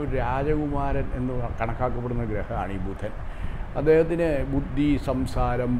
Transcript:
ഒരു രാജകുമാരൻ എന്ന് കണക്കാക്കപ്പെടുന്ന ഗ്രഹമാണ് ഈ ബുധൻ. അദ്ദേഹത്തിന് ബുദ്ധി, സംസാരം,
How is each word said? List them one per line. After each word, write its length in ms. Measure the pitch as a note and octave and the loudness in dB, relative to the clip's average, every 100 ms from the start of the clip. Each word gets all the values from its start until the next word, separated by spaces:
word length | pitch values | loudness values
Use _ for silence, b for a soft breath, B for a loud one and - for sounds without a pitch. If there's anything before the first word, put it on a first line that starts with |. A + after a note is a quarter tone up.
ഒരു 60 | C#3+ B2+ | 0 0
രാജകുമാരൻ 840 | A#2+ C3+ C#3+ D3+ D3 C#3+ C#3 C#3 - C3 | 0 0 2 2 2 0 0 0 0 -2
എന്ന് 160 | B2+ B2 A#2 - | -2 0 -2 -2
കണക്കാക്കപ്പെടുന്ന 640 | A#2 A#2+ B2+ A#2+ A#2+ A#2+ A2+ | -2 0 0 0 -2 -2 0
ഗ്രഹമാണ് 420 | G#2 F#2 A2+ F#2+ G2 | -2 -2 -4 -2 -2
ഈ 20 | F#2 | -4
ബുധൻ. 260 | G2 G#2+ - B B B B B - | -4 -6 -6 B B B B B 0
അദ്ദേഹത്തിന് 480 | D3 D#3+ D#3+ E3+ E3 C#3+ C3 | 4 6 4 2 2 0 0
ബുദ്ധി, 380 | C#3 C#3 - D3 C#3 - | -2 -2 0 2 2 2
സംസാരം, 640 | B2+ - C3 B2 A#2+ B2 | -2 0 2 2 2 0